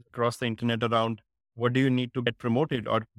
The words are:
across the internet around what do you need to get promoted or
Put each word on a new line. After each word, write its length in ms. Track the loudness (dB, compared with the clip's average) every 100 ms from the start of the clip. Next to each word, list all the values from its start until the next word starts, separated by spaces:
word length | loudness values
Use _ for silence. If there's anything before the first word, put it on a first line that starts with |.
| _
across 300 | -2 -2 0
the 100 | -4
internet 380 | -2 -2 0
around 360 | 0 2 0 -4 _ _ _ -2
what 160 | 0
do 80 | 2
you 100 | 2
need 240 | 2 0
to 80 | -2
get 160 | -4 -2
promoted 480 | 0 0 0 -2 0
or 220 | -2 -2